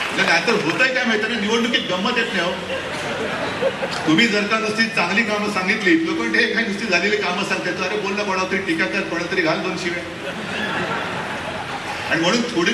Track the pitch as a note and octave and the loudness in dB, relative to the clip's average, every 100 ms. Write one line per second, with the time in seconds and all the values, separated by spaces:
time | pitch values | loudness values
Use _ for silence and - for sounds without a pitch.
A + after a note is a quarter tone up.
0 | - - F#3 A3 A#3+ G#3+ D#3 E3+ C4 B3+ | -2 0 4 4 4 2 2 2 2 4
1 | B3 G#3+ A#3 A#3 G3+ A#3 A#3 B3 - F3+ | 2 2 0 0 2 2 2 0 0 0
2 | G#3+ A#3+ A#3 G3 F3 - - - - - | 0 0 0 0 0 -2 -4 -4 -4 -4
3 | - - A3 - - - B3+ - - - | -4 -4 -4 -2 -4 0 0 0 -4 -2
4 | - D3+ A#3 G#3 G3+ A3 G#3+ G#3 A3+ - | 2 4 4 4 2 0 0 0 0 2
5 | F3 G3 A3+ G#3 G#3 F#3+ F#3 G#3 F#3 D#3+ | 2 2 2 0 0 -2 0 2 4 4
6 | E3 E3 A#3 G#3+ A#3 A3 G3+ G3+ A3+ F3 | 4 0 0 2 2 2 0 -2 0 2
7 | G3 G#3 - F#3+ F#3+ F#3+ F3+ E3+ F#3 G#3 | 2 0 0 -2 -2 -2 -2 -2 -2 -2
8 | F#3+ G3+ G3+ F#3 F#3 F#3+ - E3 F#3 G3 | -2 -2 -2 0 0 -2 0 0 0 -2
9 | - - F3 F#3 D#3+ E3 E3 E3+ E3+ F3 | -2 -4 -2 0 2 2 0 -2 -4 -4
10 | E3+ - G3 F3 - - G3+ F#3 F3+ - | -6 -8 -8 -8 -6 -4 -4 -2 -2 -4
11 | - - - - - - - - - - | -4 -6 -6 -6 -6 -8 -8 -8 -6 -6
12 | - E3 E3+ A#3 A#3 E3+ F3 | -2 0 2 2 2 2 2